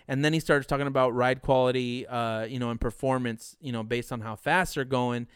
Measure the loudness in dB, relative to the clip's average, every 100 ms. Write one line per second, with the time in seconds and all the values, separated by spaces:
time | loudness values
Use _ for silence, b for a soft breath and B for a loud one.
0 | -4 2 4 2 4 2 2 -2 0 2
1 | 2 4 2 2 2 4 4 2 -2 -4
2 | -6 -4 -2 -2 -4 -4 -4 -2 -4 -2
3 | 0 0 -2 -6 -10 -14 -8 -6 -2 -4
4 | -2 -8 -8 -6 0 2 2 -2 -2 0
5 | 0 -2 -6